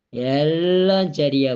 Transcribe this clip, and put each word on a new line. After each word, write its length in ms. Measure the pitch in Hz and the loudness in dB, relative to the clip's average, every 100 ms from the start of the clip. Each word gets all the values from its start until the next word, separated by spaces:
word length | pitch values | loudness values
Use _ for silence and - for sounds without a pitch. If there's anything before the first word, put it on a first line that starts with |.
| _ 120 127 | _ -6 -2
எல்லாம் 800 | 139 151 165 175 180 185 190 185 | 0 0 0 2 2 2 0 -2
சரியா 400 | 147 143 139 135 | -2 0 0 0